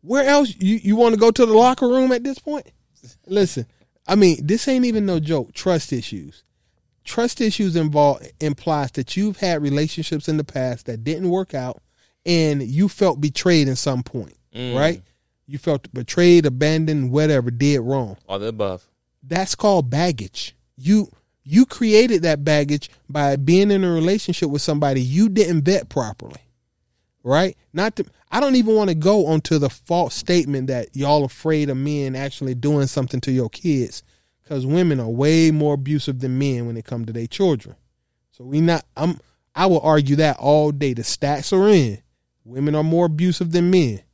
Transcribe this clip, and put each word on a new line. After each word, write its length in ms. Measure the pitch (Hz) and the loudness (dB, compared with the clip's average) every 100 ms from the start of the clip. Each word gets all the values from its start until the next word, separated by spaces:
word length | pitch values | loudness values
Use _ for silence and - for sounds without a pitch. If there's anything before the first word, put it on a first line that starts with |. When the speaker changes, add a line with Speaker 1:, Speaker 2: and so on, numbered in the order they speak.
Speaker 1:
Where 220 | 156 262 277 | -2 0 4
else? 260 | 285 262 - | 2 2 0
You, 180 | 190 220 | 0 0
you 180 | 196 | 2
wanna 220 | 214 240 214 | 4 4 6
go 140 | 233 | 4
to 160 | 226 233 | 6 6
the 80 | |
locker 340 | 220 247 262 247 | 6 6 4 2
room 240 | 254 262 | 2 2
at 100 | 247 | 0
this 160 | 254 269 | -4 -8
point? 320 | - 294 - _ _ _ 120 _ - | -8 -8 -8 _ _ _ -20 _ -4
Listen, 380 | 202 185 - 117 _ _ _ - | 0 0 -2 -10 _ _ _ -2
I 80 | |
mean, 320 | 202 185 143 147 | 4 4 4 -2
this 220 | 220 - | -2 0
ain't 160 | 262 | 0
even 220 | 247 220 202 | 0 0 -2
no 140 | 170 | -2
joke. 340 | 156 156 120 | -2 -4 -4
Trust 360 | - 185 170 - | -6 -2 -2 -2
issues. 480 | 127 - 101 73 - _ _ _ _ _ _ | -8 -8 -12 -14 -20 _ _ _ _ _ _
Trust 360 | - - 240 - | -8 -4 -4 -2
issues 360 | 220 - 196 165 | -2 0 -2 0
involve, 440 | 156 147 147 135 - _ | 0 2 2 0 -10 _
implies 500 | 151 143 - 151 135 | -6 -4 -4 -2 -4
that 240 | - 131 - | -6 -6 -4
you've 200 | 208 190 | -4 -2
had 260 | 190 160 | -4 -2
relationships 680 | 147 143 156 - 156 151 151 | -2 -2 -2 -6 -6 -6 -4
in 100 | 156 | -4
the 40 | |
past 420 | 147 139 127 120 - | -4 -6 -6 -6 -10
that 180 | 113 | -10
didn't 260 | 120 160 185 | -8 -4 -2
work 240 | 180 185 | -2 -4
out 260 | 135 127 - _ _ _ _ | -8 -8 -12 _ _ _ _
and 360 | 170 170 156 143 | -2 2 2 0
you 280 | 117 143 196 | -2 0 0
felt 320 | - 190 143 | 2 0 0
betrayed 480 | 151 - 180 165 139 | -4 -2 2 2 2
in 80 | 123 | -2
some 260 | 143 127 | -2 -4
point, 320 | 123 123 95 _ _ | -6 -10 -12 _ _
Speaker 2:
Mm. 240 | 110 127 123 | -12 -6 0
Speaker 1:
right? 260 | 156 170 - _ _ _ - | 0 -2 -14 _ _ _ -16
You 100 | 139 | -8
felt 280 | - 143 - | -4 -4 -6
betrayed, 520 | 123 120 - 175 175 151 | -12 -6 2 6 6 4
abandoned, 680 | 127 151 160 160 151 127 | 0 0 0 0 -2 0
whatever, 400 | 139 156 143 120 | 0 2 0 -2
did 260 | 117 143 143 | 0 0 0
wrong. 380 | 117 135 113 - - | -2 -4 -4 -12 -10
Speaker 2:
All 120 | 98 | -8
the 80 | 107 | -6
above. 360 | 110 101 92 _ _ _ _ | -4 -6 -6 _ _ _ _
Speaker 1:
That's 320 | 131 165 190 | -6 -4 -4
called 340 | - 208 190 131 | -2 2 2 0
baggage. 680 | 139 175 123 98 - - _ _ - | -2 -2 -4 -10 -12 -16 _ _ -8
You, 360 | 135 214 196 _ _ _ | 0 2 0 _ _ _
you 200 | 135 170 | 0 4
created 580 | 262 - 226 214 247 196 | 4 2 4 4 4 2
that 200 | 165 151 | 0 0
baggage 480 | 147 151 143 147 - _ - | 2 0 0 -4 -6 _ -10
by 280 | 143 143 139 | -2 0 0
being 340 | 139 180 208 | 2 4 4
in 140 | 196 | 2
a 80 | 185 | 0
relationship 580 | 165 165 208 - 170 156 | 0 0 0 -4 -4 -2
with 120 | 143 | -2
somebody 380 | - 143 143 135 | -2 -2 0 0
you 280 | 127 156 220 | 0 2 2
didn't 340 | 196 175 165 | 2 2 2
vet 260 | 147 196 - | 2 0 -2
properly, 520 | 143 110 - - - _ _ _ _ _ _ _ _ | -6 -6 -10 -18 -20 _ _ _ _ _ _ _ _
right? 340 | 123 143 185 - _ | -2 0 0 -6 _
Not 220 | 156 208 - | -4 -4 -4
to, 100 | - _ _ | -10 _ _
I 80 | 226 | -2
don't 160 | 285 254 | 2 2
even 180 | 220 | 4
wanna 220 | 220 202 160 | 2 2 0
go 300 | 170 208 156 | 2 2 2
onto 320 | 160 - 160 | 0 0 0
the 120 | 139 | -2
false 460 | - - 170 165 - | -4 -4 -2 -2 -6
statement 500 | - 180 139 139 131 | 0 0 0 -4 -4
that 220 | 127 110 131 | -6 -6 -4
y'all 280 | 139 151 | 0 2
afraid 460 | 135 - 160 156 143 | 0 -4 -2 -2 -2
of 60 | 131 | -4
men 400 | 143 147 139 131 | -4 -4 -6 -6
actually 400 | 139 - 131 123 | -8 -8 -8 -4
doing 320 | 139 147 135 | 0 0 0
something 320 | - 127 127 | -2 -4 -4
to 100 | 135 | -2
your 180 | 127 113 | -2 -2
kids, 540 | - 175 139 120 - _ _ _ _ _ | -6 -2 -2 -2 -8 _ _ _ _ _
'cause 160 | 143 | -6
women 360 | 131 165 175 135 | -2 0 2 0
are 80 | 113 | -4
way 420 | 120 143 160 165 | 0 2 4 4
more 240 | 151 147 | 2 0
abusive 460 | 143 135 151 - 131 | -2 -2 -4 -4 -6
than 180 | 131 127 | -4 -2
men 300 | 139 123 120 | -2 -4 -6
when 80 | 113 | -10
it 80 | |
comes 200 | - 120 113 | -10 -10 -8
to 40 | |
their 140 | 113 117 | -8 -10
children. 480 | - 190 131 - - _ _ _ _ _ | -2 0 0 -6 -20 _ _ _ _ _
So 140 | _ | _
we 160 | 127 147 | -6 0
not, 260 | 165 160 - - | 2 0 -6 -6
I'm, 220 | 165 - _ _ _ - | -6 -6 _ _ _ -2
I 100 | 190 | 2
will 140 | 165 | 2
argue 340 | 156 151 139 143 | 4 2 2 2
that 200 | 156 131 | 2 0
all 320 | 139 151 151 | 2 2 2
day. 240 | 143 139 | -2 -4
The 80 | 117 | -4
stats 500 | 110 - 143 147 - | -8 -4 -4 -4 -2
are 160 | 190 202 | 2 4
in. 300 | 196 123 98 _ _ _ _ | 4 2 -4 _ _ _ _
Women 320 | 113 127 147 151 | -14 -4 -2 0
are 80 | |
more 220 | 160 165 175 | 0 2 0
abusive 440 | 156 180 170 170 | 0 -2 -2 -2
than 200 | 175 175 | 0 2
men. 300 | 185 135 101 _ | 2 2 -4 _